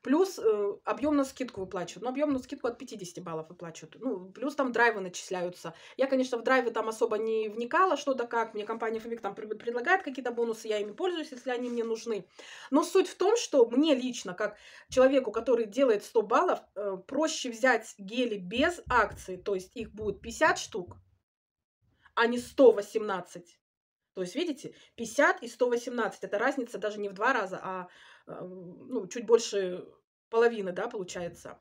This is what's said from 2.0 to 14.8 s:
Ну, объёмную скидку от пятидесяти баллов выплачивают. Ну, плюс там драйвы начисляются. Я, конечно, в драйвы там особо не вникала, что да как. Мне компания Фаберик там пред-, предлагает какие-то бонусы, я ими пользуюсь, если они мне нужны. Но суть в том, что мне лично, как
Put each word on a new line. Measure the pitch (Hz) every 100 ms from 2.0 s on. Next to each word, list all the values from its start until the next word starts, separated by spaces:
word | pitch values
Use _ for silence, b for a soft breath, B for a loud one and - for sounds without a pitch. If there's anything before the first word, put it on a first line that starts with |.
Ну, | 240
объёмную | 254 294 262
скидку | - 285 247
от | 240
пятидесяти | 269 214 175 -
баллов | 175 160 156
выплачивают. | 180 170 165 160 -
Ну, | 254 190 190
плюс | 196 269
там | 294 262
драйвы | 233 233 220
начисляются. | 185 180 - 180 175 175 165 B B
Я, | - 262
конечно, | 262 254 240
в |
драйвы | 226 262 240
там | 226 220
особо | 226 226 214
не | 220 220 214
вникала, | 220 240 320 381
что | 285 285
да | 254 240
как. | 233 220
Мне | 208
компания | 208 226 226 220
Фаберик | 226 233
там | 196
пред-, | 202 214 214
предлагает | 226 240 269 381
какие-то | 311 269 247
бонусы, | 233 233 220 220
я | 214
ими | 208
пользуюсь, | 208 370 349 294
если | 247 262
они | 240 247
мне | 240
нужны. | 226 226 233 208 - B B B B
Но | 277
суть | 349 381 370
в |
том, | - 381 466
что | - 285 466
мне | 320 320
лично, | 262 254 240 190
как | 180 208 - B B